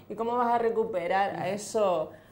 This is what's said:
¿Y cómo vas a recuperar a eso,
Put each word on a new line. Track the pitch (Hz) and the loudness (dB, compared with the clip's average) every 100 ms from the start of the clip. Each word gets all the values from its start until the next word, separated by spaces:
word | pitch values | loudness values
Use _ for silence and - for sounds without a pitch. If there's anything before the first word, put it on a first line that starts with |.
| - | -12
¿Y | |
cómo | 208 226 240 | -6 -2 0
vas | 240 | 2
a | 240 | 2
recuperar | 233 208 220 180 175 185 196 - | 2 0 0 -2 0 2 0 -2
a | 175 | -4
eso, | 202 208 226 202 170 156 - - | -4 -4 0 2 2 -2 -10 -20